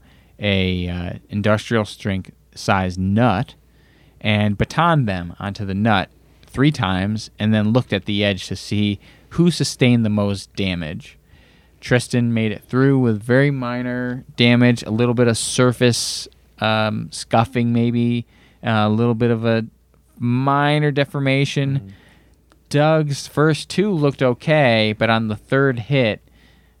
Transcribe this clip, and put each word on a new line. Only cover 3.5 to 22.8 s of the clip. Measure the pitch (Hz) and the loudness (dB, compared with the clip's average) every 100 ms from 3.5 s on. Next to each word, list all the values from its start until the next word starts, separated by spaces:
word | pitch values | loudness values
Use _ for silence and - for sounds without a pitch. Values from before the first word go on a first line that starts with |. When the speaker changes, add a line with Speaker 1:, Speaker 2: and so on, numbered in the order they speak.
| - _ _ _ _ _ _ | -12 _ _ _ _ _ _
Speaker 1:
and | 107 107 104 101 | -2 0 0 -2
batoned | 117 - 170 156 113 | -4 0 2 2 0
them | 92 87 - | -4 -6 -10
onto | 101 98 | -10 -8
the | 98 | -6
nut | 95 113 101 85 _ _ _ - | -2 2 2 0 _ _ _ -10
three | - 143 | 0 0
times | 147 95 92 101 107 - - | 0 -2 -2 -2 -4 -8 -4
and | 107 | 0
then | 110 104 | 2 2
looked | 123 - | 0 0
at | 101 - | -4 -2
the | 101 | -2
edge | 104 92 - | 0 -2 -6
to | 92 | -10
see | - 104 104 101 - - - | -6 -2 0 -2 -8 -20 -8
who | - 175 | 0 0
sustained | - 143 - 127 120 | 2 -4 0 2 4
the | 110 | 2
most | 104 101 98 - | 0 0 -2 -8
damage. | - 98 87 78 95 - - _ _ _ _ _ _ | -6 -4 -4 -6 -10 -14 -20 _ _ _ _ _ _
Tristan | - 123 - 123 120 | 0 0 0 0 0
made | 113 110 | 0 -2
it | 101 | -4
through | - 127 139 135 | -4 2 2 4
with | 123 107 | 2 0
very | 113 131 143 | 2 2 2
minor | 135 123 123 123 123 123 127 - - | 0 -6 -6 -6 -6 -6 -8 -8 2
damage, | 120 120 123 117 | 4 6 4 2
a | - | -2
little | 110 120 | 0 0
bit | 117 120 | 2 2
of | 110 | 0
surface, | - - 127 120 123 113 - - - _ _ - | -2 0 2 4 2 2 -4 -8 -12 _ _ -4
um, | 110 110 107 107 110 | -2 0 0 -4 -8
scuffing | - - 113 113 127 120 | -12 -2 0 2 0 0
maybe, | 117 117 120 120 120 - _ _ _ | 0 0 0 0 -2 -6 _ _ _
uh, | 117 110 | -2 0
a | 107 | 2
little | 107 120 | 2 0
bit | 113 120 | 2 0
of | 113 | 0
a | 117 113 113 _ _ _ _ - | 0 -2 -2 _ _ _ _ -6
minor | 120 123 139 139 143 151 147 | -2 0 0 0 2 2 0
deformation. | 139 139 143 135 135 139 - 139 139 | 0 -2 -2 0 0 0 -2 -2 -4
Speaker 2:
Mm. | 98 - _ _ _ _ _ _ - | -6 -18 _ _ _ _ _ _ -4
Speaker 1:
Doug's | 143 | 0